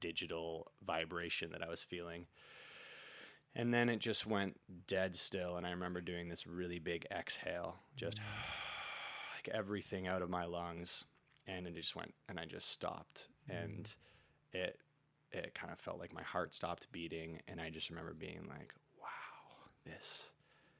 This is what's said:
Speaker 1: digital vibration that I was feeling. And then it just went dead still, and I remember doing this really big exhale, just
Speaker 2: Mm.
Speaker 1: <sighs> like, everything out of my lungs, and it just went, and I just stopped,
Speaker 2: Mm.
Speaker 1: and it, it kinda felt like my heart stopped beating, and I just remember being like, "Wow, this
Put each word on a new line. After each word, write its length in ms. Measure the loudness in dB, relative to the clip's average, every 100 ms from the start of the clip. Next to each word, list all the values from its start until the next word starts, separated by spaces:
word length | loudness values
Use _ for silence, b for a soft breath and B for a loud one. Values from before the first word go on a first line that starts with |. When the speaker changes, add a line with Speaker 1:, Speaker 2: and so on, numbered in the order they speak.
Speaker 1:
digital 720 | -2 0 0 0 0 -2 -4 -4
vibration 680 | 2 4 4 0 2 2 0
that 100 | -2
I 60 | -2
was 140 | -2
feeling. 420 | -2 -4 -2 -4 -8 B B B B B B B B B B B _
And 180 | 0 6
then 140 | 8 8
it 100 | 6
just 280 | 4 2 4
went 320 | 4 4 -2 -12 -8 2
dead 300 | 4 6 4
still, 400 | 4 4 2 0
and 100 | 0
I 40 |
remember 300 | 2 2 2
doing 280 | 0 0 -2
this 180 | -4 -2
really 320 | 0 0 0
big 280 | 2 2 2
exhale, 680 | 0 0 0 2 2 0 -4 -10 -2
just 240 | 0 0
Speaker 2:
Mm. 40 |
Speaker 1:
<sighs> 1120 | -2 -2 -2 -2 -2 -4 -4 -4 -4 -6 -6 -4
like, 120 | 2
everything 580 | 2 4 2 2 2 4
out 160 | 4
of 80 | 6
my 140 | 4
lungs, 600 | 2 0 0 -2 -2 -4 -6 -14 _ -12 -4
and 200 | -2 -2
it 80 |
just 220 | -2 -2 -2
went, 180 | -6 -8 -4
and 100 | -2
I 60 |
just 260 | -2 -2 -2
stopped, 580 | 2 0 0 -6 -10 -12 -12 -4
Speaker 2:
Mm. 120 | -2
Speaker 1:
and 320 | 0 -2 -4 -6 b b b b _
it, 280 | 0 0 -2 _ _ _ _ _
it 220 | -4 -2
kinda 220 | -4 -6 -4
felt 220 | -2 -2
like 140 | -4
my 100 | -4
heart 320 | 0 2 2
stopped 360 | 2 0 0 -4
beating, 500 | -4 -2 0 -2 -4 -6
and 120 | -4
I 100 | -2
just 200 | -2 -4
remember 240 | -2 -4
being 320 | -4 -6 -6 -6
like, 260 | -8 -10 -16 _ -10
"Wow, 680 | -8 -6 -8 -10 -16 -18 -20 -14
this 480 | -12 -8 -6 -6 -6 -14 b b b